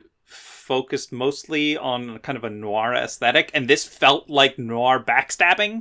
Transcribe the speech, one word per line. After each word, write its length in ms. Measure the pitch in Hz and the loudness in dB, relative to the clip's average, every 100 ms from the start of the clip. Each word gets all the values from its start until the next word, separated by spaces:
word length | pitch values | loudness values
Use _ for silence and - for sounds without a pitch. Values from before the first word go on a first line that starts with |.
| - _ _ | -12 _ _
focused 840 | - - - - 131 131 139 - | -20 -20 -20 -4 -2 -2 -6 -8
mostly 680 | 123 131 143 - 156 151 151 | -4 -4 -4 -6 -2 -2 -2
on 400 | 135 123 123 110 | -4 -6 -6 -12
kind 180 | - 127 | -10 -8
of 80 | |
a 60 | 113 | -8
noir 420 | 104 107 107 113 | -8 -4 -2 0
aesthetic, 580 | 123 120 - 120 135 160 | 0 -4 -2 2 2 0
and 140 | 151 123 | -4 2
this 180 | 143 - | 2 0
felt 420 | - 139 143 - | 2 2 2 0
like 300 | 143 139 135 | 2 2 2
noir 440 | 117 117 123 131 | -6 0 2 2
backstabbing 540 | 113 120 - - 175 185 208 226 | 2 0 0 0 2 2 0 -4